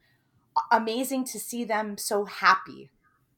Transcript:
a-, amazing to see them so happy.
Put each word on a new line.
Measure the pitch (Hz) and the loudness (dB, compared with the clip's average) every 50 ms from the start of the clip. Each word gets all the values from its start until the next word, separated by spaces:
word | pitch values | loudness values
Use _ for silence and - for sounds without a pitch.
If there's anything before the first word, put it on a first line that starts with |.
| _ _ _ _ _ _ _ _ _ _ - | _ _ _ _ _ _ _ _ _ _ -2
a-, | - - - 240 | -2 2 4 4
amazing | 220 220 226 220 247 262 262 269 262 262 | 4 4 2 -2 -2 -2 -2 -2 -4 -4
to | - - 202 | -4 -8 -10
see | - - 240 240 240 | -10 -8 -6 -6 -2
them | 202 220 208 214 214 202 - | -2 0 0 -2 -2 -6 -6
so | - - 214 202 208 | -4 0 0 0 0
happy. | 190 - - 196 175 - - - 143 135 135 135 - _ _ _ _ _ _ _ _ _ | -2 -2 4 6 6 6 4 2 -6 -16 -18 -20 -20 _ _ _ _ _ _ _ _ _